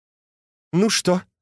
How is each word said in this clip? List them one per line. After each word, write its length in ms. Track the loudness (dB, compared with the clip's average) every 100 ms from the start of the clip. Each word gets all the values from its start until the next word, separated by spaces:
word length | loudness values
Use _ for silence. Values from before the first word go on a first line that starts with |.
| _ _ _ _ _ _ -4
"Ну 180 | 0 0
что?" — 340 | 0 0 -2 -4 _